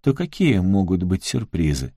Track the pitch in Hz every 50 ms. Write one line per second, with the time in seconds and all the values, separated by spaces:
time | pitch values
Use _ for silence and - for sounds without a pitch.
0 | - 139 135 - 175 - - - 196 156 113 95 90 95 98 98 95 87 95 90
1 | 92 87 95 95 - - - 123 113 - - 85 82 76 71 67 65 65 -